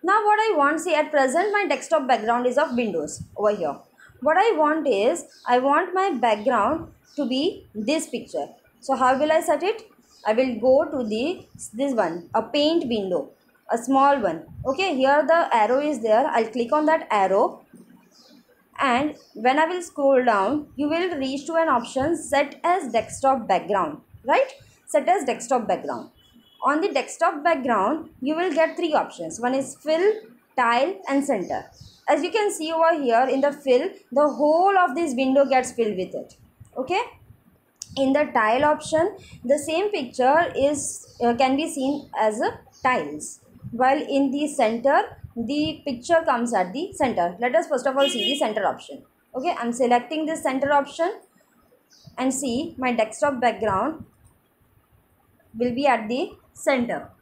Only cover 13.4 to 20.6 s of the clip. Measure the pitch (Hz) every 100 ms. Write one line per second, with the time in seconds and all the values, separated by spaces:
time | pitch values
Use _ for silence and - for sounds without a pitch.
13.4 | _ _ _ 240 240 269 277 285 202 160
14.4 | - - 247 277 381 277 262 285 294 330
15.4 | 339 233 214 254 294 277 220 214 277 -
16.4 | 220 254 233 302 302 320 311 208 190 190
17.4 | 330 - _ - - - _ _ - -
18.4 | _ _ _ - 269 240 302 - - -
19.4 | 233 277 320 359 349 - 277 269 247 208
20.4 | 196 294